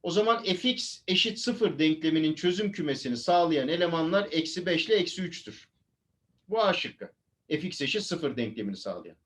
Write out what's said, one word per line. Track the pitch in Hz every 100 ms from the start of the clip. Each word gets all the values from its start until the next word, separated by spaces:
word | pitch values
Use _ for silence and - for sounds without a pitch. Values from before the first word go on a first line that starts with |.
O | 170
zaman | 175 214 226
F | 185 180 254
X | 247 - - -
eşit | 185 233 -
sıfır | - - 214 139
denkleminin | 156 156 160 160 156
çözüm | 156 180 180 208
kümesini | 202 151 131 131 120
sağlayan | 147 175 170 156 131
elemanlar | 170 175 165 160 190 202
eksi | 160 156 - 175
beş | 165 -
ile | 214
eksi | 175 -
üçtür. | 180 - - - - _ _ _ _ _ _ _ _
Bu | 214
A | 208
şıkkı. | 175 - - - _ _ _ _
F | 151
X | 180 -
eşit | 139 208
sıfır | 196 170 143 120
denklemini | 113 110 101 95
sağlayan. | 104 90 82 82